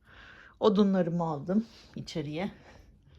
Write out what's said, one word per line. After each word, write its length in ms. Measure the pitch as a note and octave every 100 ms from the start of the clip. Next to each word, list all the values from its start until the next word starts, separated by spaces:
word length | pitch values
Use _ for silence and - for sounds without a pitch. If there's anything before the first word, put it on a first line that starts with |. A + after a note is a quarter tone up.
| _ - - - - -
Odunlarımı 640 | A3 G3 G3 F#3+ E3 E3+
aldım 420 | E3 C#3+ E3+ G#3+ A3+ - - -
içeriye. 560 | - E3 D3 D3+ G#3 - - - - - _